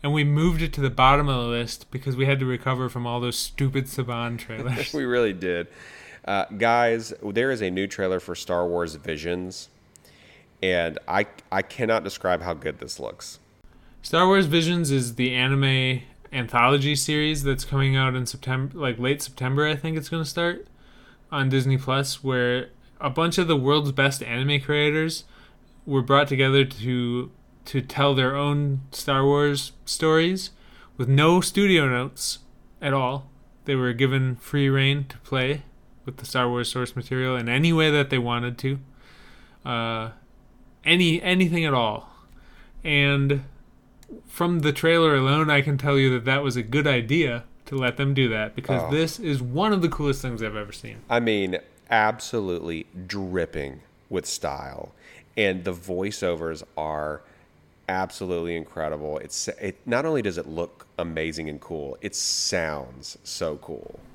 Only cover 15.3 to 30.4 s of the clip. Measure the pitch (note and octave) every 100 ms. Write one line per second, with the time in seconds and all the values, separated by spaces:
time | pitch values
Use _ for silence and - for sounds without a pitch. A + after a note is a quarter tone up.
15.3 | B2+ B2+ C#3 C3+ C3 C3 B2 - - -
16.3 | C3+ A#2 A#2+ B2 C#3+ C#3 C#3+ - D3+ D3+
17.3 | D#3 C#3+ C3 - C#3 C3+ C3+ C3 B2+ B2
18.3 | B2+ - C3 C3+ E3 C3+ A2+ B2+ C#3+ -
19.3 | - C3 C3+ D3+ D3 D#3+ D#3+ C3+ E3 D3+
20.3 | - E3+ F3+ - - - - - - -
21.3 | D3 C3+ C3+ C3 C3+ C3+ C3+ C3+ - C3+
22.3 | B2+ B2 B2 B2 - - - C#3+ C3 E3
23.3 | E3 E3+ D3 C3 D3+ C#3+ C3+ C#3 C3+ A#2+
24.3 | A#2+ C3+ C#3+ C3+ D3 D3 D#3 D#3+ D#3+ -
25.3 | - - _ - - - C3+ A#2 C#3 C#3+
26.3 | C3+ C3+ C#3 C3+ G#2 A#2 B2 A#2+ A#2+ C3+
27.3 | - - - - C#3 - - C#3+ C3+ C3
28.3 | C#3 C#3+ C#3+ C#3+ C3+ - - - C#3 C#3
29.3 | C#3+ D3 C#3+ - - - - D#3+ D#3+ E3+
30.3 | F#3